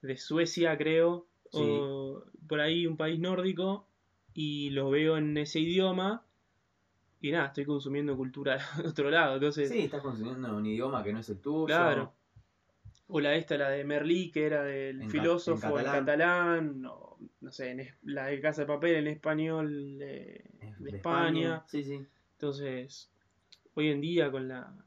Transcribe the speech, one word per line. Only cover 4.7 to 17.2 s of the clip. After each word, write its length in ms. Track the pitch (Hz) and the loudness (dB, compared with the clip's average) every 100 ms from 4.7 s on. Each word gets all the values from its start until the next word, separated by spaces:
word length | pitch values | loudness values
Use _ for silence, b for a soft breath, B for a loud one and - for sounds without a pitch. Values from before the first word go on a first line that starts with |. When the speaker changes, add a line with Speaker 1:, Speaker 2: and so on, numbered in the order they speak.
Speaker 1:
los 200 | 139 135 | 0 2
veo 260 | 139 156 160 | 4 4 4
en 200 | 151 147 | 2 0
ese 240 | 147 160 | -2 0
idioma, 640 | 160 180 190 185 190 226 _ _ _ _ _ _ _ _ _ _ | 2 4 4 2 0 -2 _ _ _ _ _ _ _ _ _ _
y 120 | 147 | -2
nada, 140 | 165 143 | 0 -2
estoy 160 | 139 143 | -4 -2
consumiendo 500 | 147 135 143 147 131 | -2 -2 -2 -2 -2
cultura 420 | 131 131 139 135 | -4 -4 -2 -2
<laughs> 180 | 135 147 | -2 -6
de 40 | 165 | -6
otro 220 | 156 143 | 0 2
lado, 240 | 160 156 | 4 4
entonces 340 | 135 147 147 139 | 2 0 2 0
Speaker 2:
Sí, 120 | 165 | 0
estás 200 | 147 147 | -2 -2
consumiendo 540 | 135 113 113 127 127 107 | -6 -6 -6 -6 -4 -2
un 80 | 107 | -2
idioma 360 | 110 131 131 | -2 -2 -2
que 100 | 104 | -2
no 60 | 110 | -4
es 80 | 113 | -6
el 120 | 98 | -6
tuyo. 260 | 139 151 156 | -2 -2 2
Speaker 1:
Claro. 480 | 156 170 135 110 _ _ - _ _ _ _ - - _ | 4 4 2 -2 _ _ -20 _ _ _ _ -20 -20 _
O 120 | 160 | 0
la 140 | 147 | 2
esta, 220 | 156 160 147 | 2 2 0
la 100 | 139 | 2
de 120 | 139 | 0
Merlí, 460 | 143 147 147 175 175 | 0 0 2 2 2
que 160 | 156 151 | 0 2
era 160 | 151 | 2
del 280 | 143 139 135 135 | -2 -4 -4 -6
Speaker 2:
En 20 | |
ca-, 40 | |
en 60 | 110 | -4
Speaker 1:
filósofo 560 | 147 160 175 170 165 - 143 | 0 2 2 2 -2 0 0
en 60 | |
Speaker 2:
catalán. 200 | 135 139 | 2 0
Speaker 1:
catalán, 840 | 135 147 170 180 175 165 156 135 127 | 2 4 4 4 4 2 0 -4 -8
o, 320 | - - - | -12 -18 -18